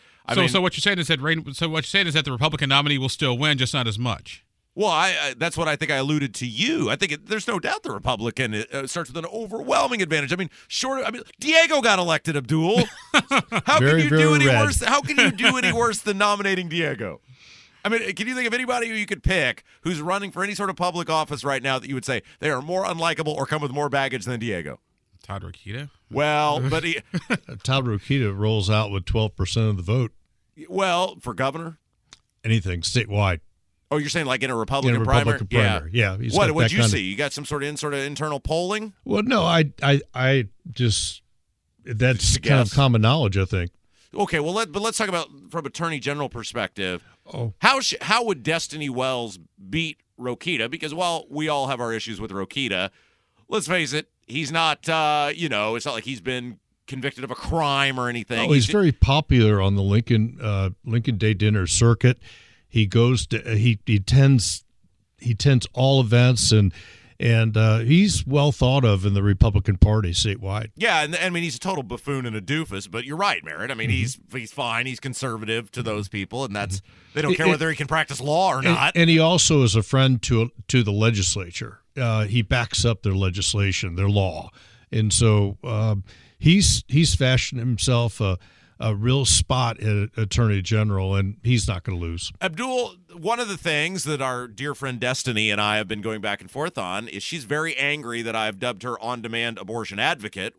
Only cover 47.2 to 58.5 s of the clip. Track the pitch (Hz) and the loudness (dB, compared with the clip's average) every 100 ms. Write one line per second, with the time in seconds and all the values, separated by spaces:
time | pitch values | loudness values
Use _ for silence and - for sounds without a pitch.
47.2 | - 147 117 - 214 269 - - 151 226 | -14 -8 -8 2 2 2 -2 -6 -2 0
48.2 | 233 160 143 165 - 151 147 123 131 127 | 0 -4 -2 -4 -4 -8 -6 -4 -4 -4
49.2 | 117 92 78 _ 95 156 160 - _ - | -8 -12 -20 _ -6 -4 -4 -10 _ -10
50.2 | 123 120 175 147 117 147 156 156 180 160 | -8 -6 -4 -4 -4 -6 -8 -4 -4 -4
51.2 | - 143 156 147 135 127 120 113 110 101 | -6 -6 -2 -2 -2 -4 -4 -4 -8 -10
52.2 | 104 95 95 139 127 92 95 _ _ _ | -8 -8 -8 -6 -4 -2 -4 _ _ _
53.2 | _ _ _ 208 147 180 143 147 - _ | _ _ _ -4 0 -2 -2 -6 -8 _
54.2 | - 127 143 165 160 147 - 160 151 147 | -10 -8 -4 -2 0 -2 -2 0 0 0
55.2 | 147 156 165 107 107 117 147 117 110 127 | -2 -4 -4 -2 -2 -4 -6 -8 -8 -8
56.2 | 90 127 123 107 _ _ - 131 135 - | -6 -6 -8 -16 _ _ -14 -8 -8 -8
57.2 | 131 127 - 165 147 139 139 131 123 120 | -10 -8 -4 0 0 0 0 0 -4 -4
58.2 | 107 110 135 | -4 -2 4